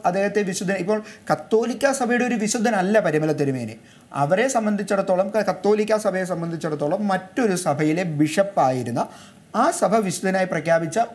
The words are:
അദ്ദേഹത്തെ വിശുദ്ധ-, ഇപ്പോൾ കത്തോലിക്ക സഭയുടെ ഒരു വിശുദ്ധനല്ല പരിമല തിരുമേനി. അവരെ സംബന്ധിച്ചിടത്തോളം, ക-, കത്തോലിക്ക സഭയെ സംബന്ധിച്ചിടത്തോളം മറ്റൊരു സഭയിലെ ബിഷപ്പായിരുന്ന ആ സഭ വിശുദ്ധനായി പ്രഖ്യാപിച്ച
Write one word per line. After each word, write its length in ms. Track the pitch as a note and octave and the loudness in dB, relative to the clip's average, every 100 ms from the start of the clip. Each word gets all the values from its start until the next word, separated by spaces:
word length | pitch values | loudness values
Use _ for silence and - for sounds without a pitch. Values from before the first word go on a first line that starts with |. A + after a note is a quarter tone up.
| F#3 | 0
അദ്ദേഹത്തെ 320 | F#3 G3+ G#3 F#3+ | 0 0 0 -2
വിശുദ്ധ-, 260 | F3+ F#3+ G3 | -2 -2 -2
ഇപ്പോൾ 160 | F3+ G#3+ G#3+ - - | -2 -4 -4 -18 -4
കത്തോലിക്ക 600 | D#3+ - A3 A#3 B3+ C#4 C4+ | -4 2 0 0 0 0 2
സഭയുടെ 240 | A#3 A#3+ B3 | 0 0 0
ഒരു 80 | A#3+ | 0
വിശുദ്ധനല്ല 540 | G#3+ B3 A3+ G#3 F3+ G#3+ F3 | -2 0 0 0 2 2 2
പരിമല 260 | D3+ D#3 D3 | 2 0 0
തിരുമേനി. 340 | C#3 C3 A2+ A2 - - - - | 0 -2 -8 -12 -20 -20 -10 -2
അവരെ 240 | C#3+ F#3 C4 B3+ | 0 2 2 0
സംബന്ധിച്ചിടത്തോളം, 680 | G#3+ G3+ G#3 G3 F#3+ F3+ G3+ | 0 -2 -2 -2 0 0 2
ക-, 120 | G#3+ G3+ | 0 -2
കത്തോലിക്ക 480 | F3+ G3+ G#3 G#3+ G#3+ | 0 2 2 2 2
സഭയെ 220 | G#3+ F#3 F3+ | 0 -2 -4
സംബന്ധിച്ചിടത്തോളം 680 | E3 E3+ E3 E3 D3+ D3 F#3+ G#3 | -4 -4 -4 -4 -2 -2 0 0
മറ്റൊരു 440 | F#3 - - A3+ F3+ E3 | -2 -2 0 0 0 0
സഭയിലെ 380 | C#3+ D#3 E3 F#3 D3 | 0 2 0 -2 0
ബിഷപ്പായിരുന്ന 800 | D3+ F3 G3 F#3 C3+ C3 B2 B2 A3 - - - - G#3 | 2 2 0 2 2 2 -2 -4 -4 -8 -20 -20 -6 0
ആ 20 | C#4+ E4+ | 0 2
സഭ 140 | F#3 A3+ G3 | 2 2 0
വിശുദ്ധനായി 400 | - F#3+ F#3+ F#3 | -2 -2 0 0
പ്രഖ്യാപിച്ച 460 | E3+ D3+ E3 D#3+ G#3 A#3 | -2 2 0 2 -2 -2